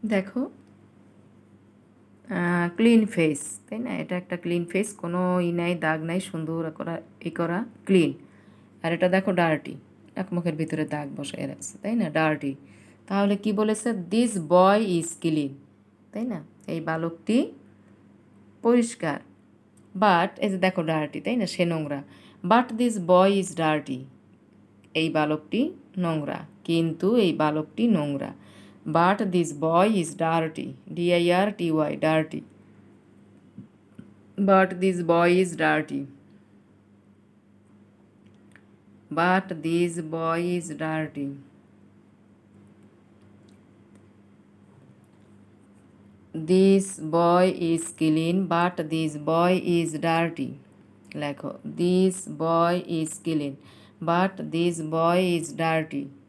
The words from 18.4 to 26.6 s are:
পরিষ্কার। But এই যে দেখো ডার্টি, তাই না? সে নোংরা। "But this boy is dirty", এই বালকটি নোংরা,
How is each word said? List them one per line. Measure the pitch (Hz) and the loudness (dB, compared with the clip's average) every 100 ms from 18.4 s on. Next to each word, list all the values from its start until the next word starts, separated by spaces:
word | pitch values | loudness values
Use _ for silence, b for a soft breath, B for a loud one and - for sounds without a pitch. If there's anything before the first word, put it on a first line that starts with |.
| - _ | -20 _
পরিষ্কার। | 233 240 233 - 160 139 - _ _ _ _ _ - 190 | 2 2 2 -4 -6 -6 -10 _ _ _ _ _ -16 0
But | 208 175 185 - | 4 4 2 -2
এই | 214 | -4
যে | 190 | 0
দেখো | 185 185 160 | 0 0 -2
ডার্টি, | 160 151 - - | -2 -2 -6 -4
তাই | 247 | -2
না? | 185 | -2
সে | - 175 | -2 -2
নোংরা। | 165 151 143 - B B B 180 | 0 -4 -8 -10 B B B 2
"But | 226 254 226 | 4 4 0
this | 247 214 170 | -2 0 4
boy | 180 190 202 | 6 6 4
is | 175 - | -2 -2
dirty", | 160 156 151 127 135 - _ _ _ _ _ _ - 156 | 0 0 -2 -10 -10 -20 _ _ _ _ _ _ -8 -2
এই | 160 156 | 0 0
বালকটি | 151 156 - 214 311 - - - | 0 -2 -4 -4 -4 -6 -14 -4
নোংরা, | 175 156 143 - - - | -2 -2 -4 -10 -12 -14